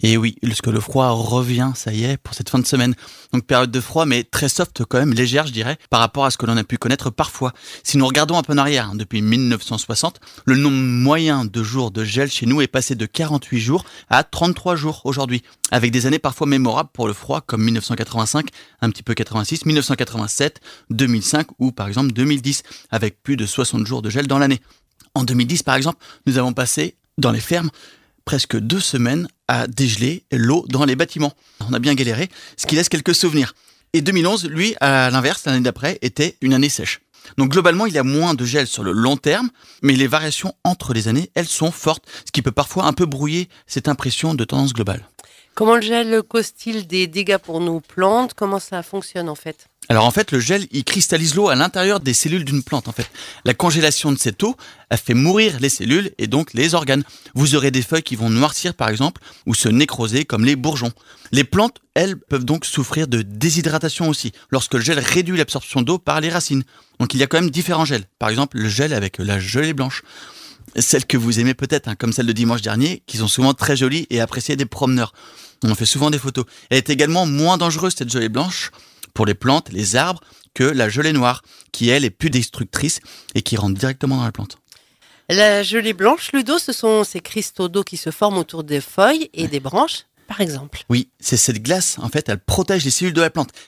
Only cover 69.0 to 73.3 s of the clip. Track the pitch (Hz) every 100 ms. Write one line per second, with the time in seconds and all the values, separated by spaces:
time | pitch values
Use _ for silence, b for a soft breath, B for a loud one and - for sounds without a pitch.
69 | 98 - 101 101 95 120 156 147 131 -
70 | - B B B B B - - 117 139
71 | - 131 117 113 123 127 135 151 - 104
72 | 113 113 120 110 117 117 107 107 151 180
73 | _ 110 110